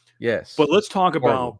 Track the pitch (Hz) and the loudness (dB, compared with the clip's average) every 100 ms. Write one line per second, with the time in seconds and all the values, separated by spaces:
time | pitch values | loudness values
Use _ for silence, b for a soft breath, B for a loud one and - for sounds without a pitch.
0 | b b 117 104 - - 151 190 208 196 | b b -4 -4 -2 -2 2 2 0 0
1 | 180 156 139 131 123 | 0 2 0 0 -4